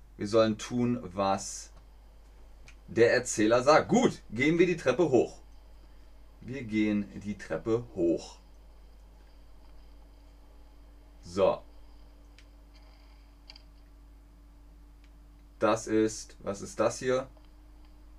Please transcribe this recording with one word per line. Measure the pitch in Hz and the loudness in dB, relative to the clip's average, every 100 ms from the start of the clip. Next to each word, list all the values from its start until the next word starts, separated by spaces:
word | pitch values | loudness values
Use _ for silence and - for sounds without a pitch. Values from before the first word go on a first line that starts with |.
| - - | -20 -12
wir | 101 | 0
sollen | 113 110 107 | 4 4 0
tun, | - 123 120 120 90 | -4 -2 0 -2 -6
was | 92 98 98 - - - - - - - - - - - - - - - | -4 -2 -2 -4 -14 -16 -20 -20 -20 -20 -20 -20 -20 -20 -20 -20 -20 -6
der | 107 117 | 2 4
Erzähler | 123 117 - 107 120 | 4 -2 0 2 4
sagt. | 143 - - | 6 4 6
Gut, | 240 247 - - | 2 2 -2 -10
gehen | 110 143 170 | -2 0 4
wir | 180 | 2
die | 170 | 2
Treppe | 131 123 160 | 0 2 4
hoch. | 123 - - - - - - - - - - - - | 4 2 -4 -20 -20 -20 -20 -20 -20 -20 -20 -20 -20
Wir | 107 135 | -14 -12
gehen | 113 107 107 104 98 98 | -4 0 2 0 -2 -8
die | 101 101 | -10 -10
Treppe | - 80 113 117 123 98 | -8 -6 -2 -2 -2 -2
hoch. | 85 - - - - - - - - - - - - - - - - - - - - - - - - - - - - - - - | 0 0 -4 -20 -20 -20 -20 -20 -20 -20 -20 -20 -20 -20 -20 -20 -20 -20 -20 -20 -20 -20 -20 -20 -20 -20 -20 -20 -20 -20 -20 -20
So. | - 90 92 64 - - - - - - - - - - - - - - - - - - - - - - - - - - - - - - - - - - - - - - - - | -8 2 2 2 -6 -20 -20 -20 -20 -20 -20 -20 -20 -20 -20 -20 -20 -20 -20 -20 -20 -20 -20 -20 -20 -20 -20 -20 -20 -20 -20 -20 -20 -20 -20 -20 -20 -20 -20 -20 -20 -20 -20 -2
Das | 107 110 - | 0 0 0
ist, | 110 110 - - - | 0 0 -2 -14 -14
was | - 101 | -10 -10
ist | 98 - | -8 -2
das | 107 - | -2 0
hier? | 127 127 - - - - - - - - - | -2 -2 -2 -12 -20 -20 -20 -20 -20 -20 -20